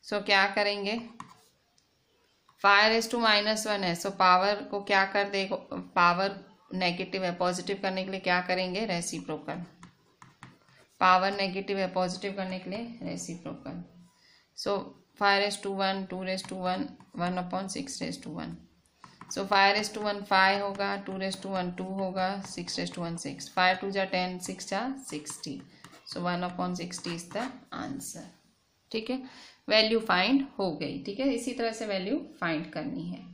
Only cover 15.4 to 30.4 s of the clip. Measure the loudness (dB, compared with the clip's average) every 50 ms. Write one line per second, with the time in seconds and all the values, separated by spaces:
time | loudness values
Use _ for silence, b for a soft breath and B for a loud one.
15.4 | 4 2 0 -2 -6 -6 -2 0 0 0 0 -2 -4 -6 -6 -6 -4 -4 -4 -4
16.4 | -6 -8 -8 -4 -2 -2 -2 -2 -4 -6 -8 -16 -20 _ _ -4 -2 -2 0 -2
17.4 | -4 -4 -4 -4 -4 -4 -6 -8 -8 -8 -8 -8 -6 -8 -8 -8 -10 -10 -10 -8
18.4 | -8 -8 -10 -12 -16 _ _ _ _ B B B B B B B B -8 -6 -6
19.4 | -2 2 6 6 8 8 6 4 0 -2 -4 -2 -2 -2 -2 -2 0 4 6 8
20.4 | 8 8 6 4 0 -2 -2 -2 -2 -2 -2 -4 -6 -8 -6 -4 -4 -4 -4 -6
21.4 | -6 -4 -2 -2 -2 -2 -4 -6 -6 -6 -4 -4 -4 -4 -2 0 0 0 -2 -4
22.4 | -8 -8 -10 -10 -8 -6 -4 -4 -6 -6 -6 -6 -6 -6 -6 -6 -8 -8 -10 -10
23.4 | -14 -6 2 4 4 4 4 4 -2 -2 0 -2 -2 0 0 -2 -2 -2 -4 -6
24.4 | -6 -8 -8 -8 -6 -4 -4 -4 -2 -4 -6 -8 -10 -10 -10 -10 -8 -10 -12 -10
25.4 | -10 -10 -10 -12 -14 B B B B B B B B -12 -8 -4 -2 -2 -2 -2
26.4 | -4 -4 -4 -4 -2 -2 -2 -4 -6 -8 -8 -8 -6 -6 -8 -8 -10 -8 -6 -6
27.4 | -6 -6 -8 -14 -16 _ -10 -8 -8 -8 -8 -8 -10 -10 -12 -12 -14 -16 -20 _
28.4 | _ _ _ _ _ _ _ _ _ _ -6 -6 -4 -2 -4 -6 -6 B B B
29.4 | B B B B B 4 4 6 6 6 4 2 4 4 2 4 4 6 4 4